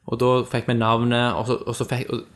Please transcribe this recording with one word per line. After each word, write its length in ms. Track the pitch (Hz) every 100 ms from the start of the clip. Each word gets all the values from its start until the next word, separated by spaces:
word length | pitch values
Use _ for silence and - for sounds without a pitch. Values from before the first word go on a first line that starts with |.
| -
Og 100 | 117
da 240 | 123 127
fikk 240 | 120 120 120
vi 60 |
navnet, 600 | 117 113 117 120 120 120 117
og 100 | 113
så, 200 | 120 -
og 80 | 117
så 100 | 120
fikk, 240 | 123 -
og, 100 | 127 -